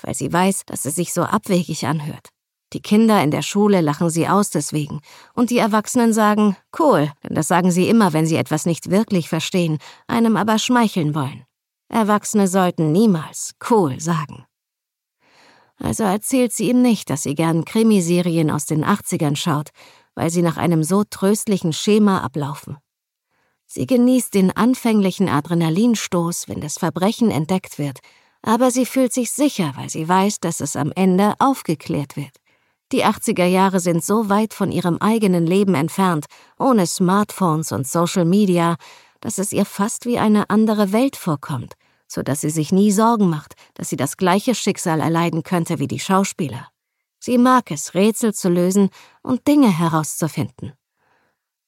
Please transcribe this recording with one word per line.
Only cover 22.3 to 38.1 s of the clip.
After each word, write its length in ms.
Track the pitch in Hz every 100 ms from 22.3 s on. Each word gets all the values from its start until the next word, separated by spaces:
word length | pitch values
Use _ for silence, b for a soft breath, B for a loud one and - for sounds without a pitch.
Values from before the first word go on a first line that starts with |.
| 156 143 147 - - _ _ _ _ _ _ _ _ _
Sie 200 | - -
genießt 480 | 247 247 254 -
den 200 | 196 185
anfänglichen 720 | - 233 254 233 214 190 - 180
Adrenalinstoß, 1200 | 143 165 170 160 170 240 208 - 180 170 - -
wenn 120 | -
das 180 | 143 -
Verbrechen 520 | 165 170 196 - 226
entdeckt 480 | 131 156 185 - -
wird, 220 | 143 127 b b b b
aber 280 | - 226 254
sie 160 | 254 233
fühlt 260 | 262 254
sich 180 | 262 226
sicher, 420 | - 294 - 151 127
weil 120 | 131
sie 200 | 147 160
weiß, 320 | 185 202 -
dass 200 | 165 -
es 160 | 143 -
am 160 | 147
Ende 400 | 180 190 180 208 -
aufgeklärt 800 | 269 262 - 151 - 156 139 147
wird. 200 | 139 _ _ _ _ _ -
Die 140 | 254 -
achtziger 400 | - - 180 180
Jahre 340 | 185 190 190
sind 240 | 175 170
so 240 | - 214 202
weit 240 | 202 220
von 180 | - 185
ihrem 280 | 175 175 160
eigenen 480 | 202 226 202 175 165
Leben 280 | 190 196
entfernt, 520 | 175 160 - 185 156 - b b b
ohne 280 | 269 226 170
Smartphones 840 | - 180 202 208 - 180 156 160
und 160 | 110 135
Social 380 | 170 170